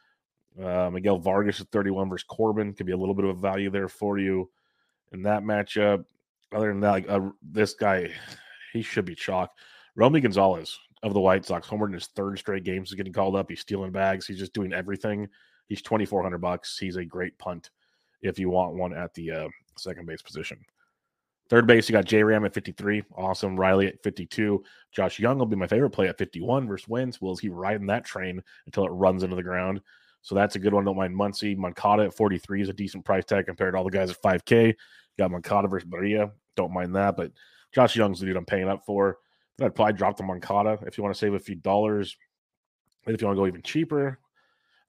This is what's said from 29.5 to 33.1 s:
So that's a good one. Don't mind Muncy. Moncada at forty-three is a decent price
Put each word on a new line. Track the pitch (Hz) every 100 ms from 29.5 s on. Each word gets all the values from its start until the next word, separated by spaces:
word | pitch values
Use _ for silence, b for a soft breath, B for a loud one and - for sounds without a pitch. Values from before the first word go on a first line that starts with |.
| 90 92 98 b b b b
So | - 98
that's | 104 101
a |
good | 101
one. | 101 98
Don't | 95
mind | 92
Muncy. | 92 101 98 104 98
Moncada | 90 - 101 104
at | 101
forty-three | - 107 87 - 101
is | 95
a |
decent | 95 98 92
price | -